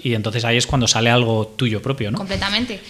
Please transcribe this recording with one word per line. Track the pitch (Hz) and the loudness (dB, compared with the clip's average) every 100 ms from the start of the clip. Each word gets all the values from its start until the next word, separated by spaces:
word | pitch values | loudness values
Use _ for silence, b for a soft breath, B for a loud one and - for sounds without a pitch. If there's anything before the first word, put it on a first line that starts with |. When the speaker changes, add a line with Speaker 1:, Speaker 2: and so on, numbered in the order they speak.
Speaker 1:
y | 131 | -2
entonces | 113 107 113 117 | -2 -2 -2 0
ahí | 117 | 2
es | - | 2
cuando | 139 113 | 2 2
sale | 117 117 | 2 4
algo | 123 117 110 107 - | 4 4 2 -2 -2
tuyo | 123 107 | -2 -2
propio, | 120 135 104 | -4 -4 -4
¿no? | 123 | -4
Speaker 2:
Completamente. | 196 190 190 208 247 196 B | -4 -4 -2 -2 -2 -6 B